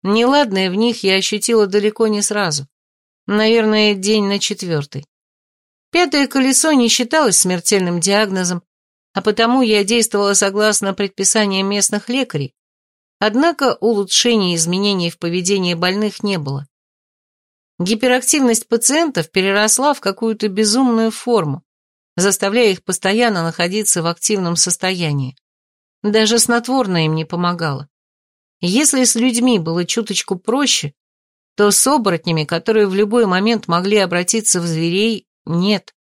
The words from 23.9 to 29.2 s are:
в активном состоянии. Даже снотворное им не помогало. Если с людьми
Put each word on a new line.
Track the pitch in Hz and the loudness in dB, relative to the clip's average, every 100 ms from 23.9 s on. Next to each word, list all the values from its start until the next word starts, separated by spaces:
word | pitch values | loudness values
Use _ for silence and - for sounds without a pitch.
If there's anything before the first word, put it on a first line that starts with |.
| 180 | 0
в | 165 | -2
активном | 170 - 208 175 170 | -4 -2 -2 0 -2
состоянии. | - - 185 185 160 143 131 - _ _ _ _ _ _ | -2 -2 -4 -2 -2 -2 -4 -10 _ _ _ _ _ _
Даже | 208 220 214 233 | 0 2 2 2
снотворное | 233 233 240 269 208 175 156 | 2 0 0 -2 0 0 0
им | |
не | 156 156 | -2 -4
помогало. | 175 175 175 160 135 139 _ _ _ _ _ _ _ | -4 -4 -4 -6 -6 -12 _ _ _ _ _ _ _
Если | 175 220 302 269 | -2 2 2 2
с | 247 | 0
людьми | 226 | 2